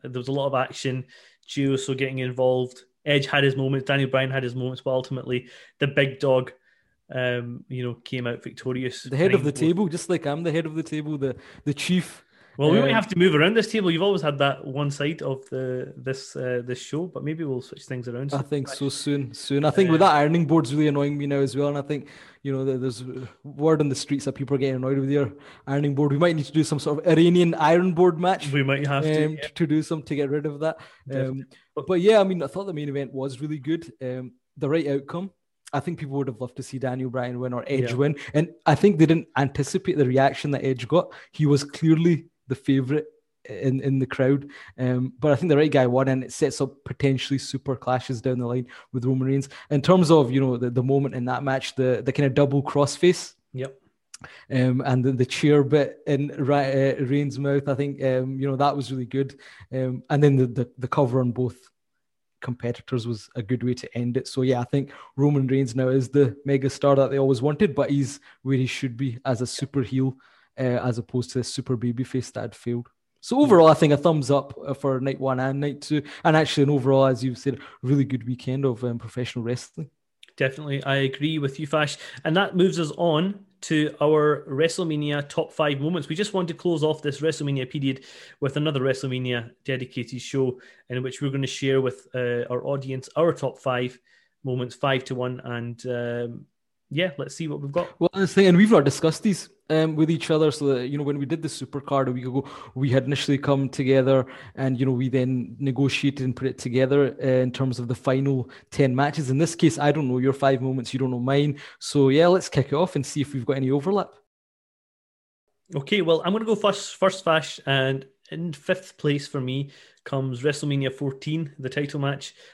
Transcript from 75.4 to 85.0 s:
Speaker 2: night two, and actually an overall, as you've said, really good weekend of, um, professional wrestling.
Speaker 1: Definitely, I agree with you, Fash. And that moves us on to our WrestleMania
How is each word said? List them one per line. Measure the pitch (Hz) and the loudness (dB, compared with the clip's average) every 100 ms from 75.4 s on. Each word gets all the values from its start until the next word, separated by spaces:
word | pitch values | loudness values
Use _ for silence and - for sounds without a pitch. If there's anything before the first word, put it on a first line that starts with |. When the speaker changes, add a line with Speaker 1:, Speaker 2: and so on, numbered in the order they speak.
| 131 139 | -2 -2
Speaker 2:
night | 147 - | -6 -6
two, | - 151 147 - | -4 -4 -4 -2
and | 170 156 | 4 4
actually | 151 147 | 4 4
an | 139 | 4
overall, | 143 131 135 135 | 4 4 4 4
as | 120 | 2
you've | 127 120 | -2 -4
said, | 143 120 - - | -6 -6 -10 -8
really | 127 143 127 | 0 2 2
good | 127 117 | -2 -6
weekend | 123 131 135 | -6 -6 -2
of, | 135 113 | -2 -2
um, | 123 117 | -4 -6
professional | 117 123 123 123 | -8 -8 -8 -6
wrestling. | 113 123 - - 143 _ _ _ - - | -6 -6 -8 -14 -16 _ _ _ -16 -4
Speaker 1:
Definitely, | 135 135 147 139 | -4 -2 -6 -4
I | 139 139 | 0 0
agree | 135 135 151 156 | 0 -2 -4 -2
with | 139 147 | -4 -6
you, | 147 | -2
Fash. | 156 147 - - - | 0 0 -4 -16 -8
And | 160 170 | 0 0
that | 196 185 | 2 4
moves | 185 165 | 2 2
us | 151 - | -4 0
on | 170 151 190 208 - _ | 2 2 0 -6 -16 _
to | - 156 151 - | -2 0 0 0
our | 151 156 151 147 151 | 4 4 4 0 -2
WrestleMania | 139 165 - 170 151 | 0 0 0 -4 -2